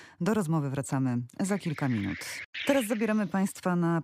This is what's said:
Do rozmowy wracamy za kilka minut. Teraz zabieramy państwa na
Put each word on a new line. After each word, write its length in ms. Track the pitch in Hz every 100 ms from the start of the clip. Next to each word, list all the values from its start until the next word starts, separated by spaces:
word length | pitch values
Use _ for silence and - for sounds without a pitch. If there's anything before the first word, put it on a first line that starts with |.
| - -
Do 140 | 175
rozmowy 360 | 220 160 160 143
wracamy 460 | 139 135 135 131 120 123 -
za 180 | 190 202
kilka 300 | 170 143 139
minut. 300 | 113 98 104 - - - - -
Teraz 180 | 277
zabieramy 420 | 208 220 214 214 196
państwa 500 | 196 196 - 185 175
na 260 | 170 170